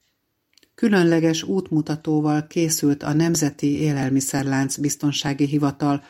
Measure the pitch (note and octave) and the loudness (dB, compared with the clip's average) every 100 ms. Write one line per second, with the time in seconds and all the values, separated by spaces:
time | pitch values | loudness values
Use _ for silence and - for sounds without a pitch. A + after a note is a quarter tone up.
0 | _ _ _ _ _ _ _ - A#3 G3+ | _ _ _ _ _ _ _ -4 2 4
1 | E3+ E3 D#3+ D#3+ - F#3+ F#3 D#3 D3+ D3+ | 4 4 2 0 -2 -4 -2 -2 -2 -4
2 | D#3+ D3+ D3+ D3+ D3+ F3+ E3 - D3 C#3+ | -2 0 0 0 -2 -2 -2 0 0 0
3 | - D3+ E3 D#3+ D3 - C#3+ C#3+ D3+ C#3+ | 0 0 2 2 -2 -2 -2 0 0 0
4 | C3 C3+ C3+ C#3 C3+ C3+ C3+ - C#3+ - | 0 0 0 -2 0 0 0 -2 -4 -2
5 | D3 C#3 C#3+ C#3 C#3+ D3 C#3+ C#3 D3 C#3+ | -2 -2 -2 -2 0 0 -2 -2 -2 -2
6 | - | -6